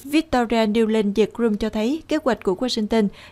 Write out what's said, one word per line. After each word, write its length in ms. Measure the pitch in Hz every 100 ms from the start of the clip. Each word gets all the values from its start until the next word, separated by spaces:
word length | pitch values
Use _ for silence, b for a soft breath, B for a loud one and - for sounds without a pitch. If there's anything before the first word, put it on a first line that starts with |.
Victoria 600 | 269 302 311 254 233 233 220
Nuland 520 | 226 220 220 202 202
về 100 | 208 -
Crimea 220 | 233 208
cho 100 | 220
thấy 340 | 214 220 320 -
kế 100 | 311
hoạch 200 | 269 214
của 120 | 202 185
Washington 480 | 247 240 214 226 202 B B